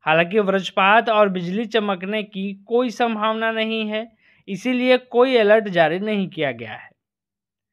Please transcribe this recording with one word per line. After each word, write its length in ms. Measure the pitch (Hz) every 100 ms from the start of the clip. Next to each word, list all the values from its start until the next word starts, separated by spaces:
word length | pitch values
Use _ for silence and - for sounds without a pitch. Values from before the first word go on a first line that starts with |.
हालांकि 380 | - 160 175 214
वज्रपात 680 | 196 196 180 - 190 220 233
और 200 | 214 208
बिजली 360 | 185 175 190 233
चमकने 560 | 226 208 190 185 214
की 420 | 208 185 196 196 -
कोई 220 | 233 254
संभावना 640 | - 240 220 214 220 226
नहीं 360 | 220 220 220 214
है, 240 | 214 226 _ _ _ -
इसीलिए 500 | 196 247 247 254 254
कोई 380 | 247 240 262 247
अलर्ट 320 | 208 220 208
जारी 300 | 175 160 175
नहीं 300 | 214 208 180
किया 240 | 147 143
गया 200 | 120 110
है। 180 | 113 - _ _ _ _ _ _ _ _